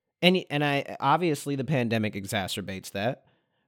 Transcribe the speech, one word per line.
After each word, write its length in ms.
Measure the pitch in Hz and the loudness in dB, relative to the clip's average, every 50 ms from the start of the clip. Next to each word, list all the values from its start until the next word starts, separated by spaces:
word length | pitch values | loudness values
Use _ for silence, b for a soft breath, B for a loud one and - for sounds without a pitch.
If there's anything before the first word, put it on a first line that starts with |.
| _ _ _ - | _ _ _ 2
And, 240 | - 175 185 180 - - | 4 4 4 4 0 -2
and 120 | 143 147 | -2 0
I, 340 | 147 147 143 139 - - - - | 0 2 0 0 -2 -4 -6 -2
obviously 560 | - 139 151 165 180 170 143 135 - 143 143 | 2 2 4 4 4 2 0 0 -2 -4 -4
the 80 | 135 127 | -2 -2
pandemic 480 | - 156 131 120 113 113 113 107 107 | 0 0 2 2 2 0 0 0 -2
exacerbates 800 | - 101 98 95 - 104 92 90 - 107 95 87 95 95 - - | -4 -6 -6 -4 -2 -2 -2 -2 -4 -6 -6 -6 -8 -10 -10 -8
that, 340 | - 98 104 120 139 - _ _ _ _ _ _ _ _ _ | -4 -2 0 0 -2 -4 _ _ _ _ _ _ _ _ _